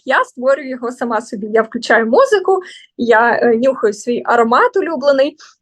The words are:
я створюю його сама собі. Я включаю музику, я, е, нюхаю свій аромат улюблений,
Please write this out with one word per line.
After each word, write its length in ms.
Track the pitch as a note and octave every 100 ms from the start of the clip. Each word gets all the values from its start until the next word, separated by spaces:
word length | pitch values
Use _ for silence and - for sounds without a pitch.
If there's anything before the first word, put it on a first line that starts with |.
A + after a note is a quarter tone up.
я 200 | - C#4
створюю 440 | B4 - B3+ C#4 C4
його 240 | B3+ A#3+
сама 280 | B3 A#3+ A#3
собі. 260 | B3 G3+ G#3
Я 100 | A3
включаю 440 | A3 B3 - A3+ A3+
музику, 540 | C#4+ C5+ G#4 F#4+ F#4+ F4+ - _ -
я, 420 | A3+ A3 A#3 -
е, 140 | A#3+ A3+
нюхаю 380 | C4+ C4 G#3+
свій 280 | G#3 B3 A#3+
аромат 520 | - A#3+ A3+ F4+ B4 G4
улюблений, 600 | D#4+ D4+ C#4+ C4+ C#4+ - - _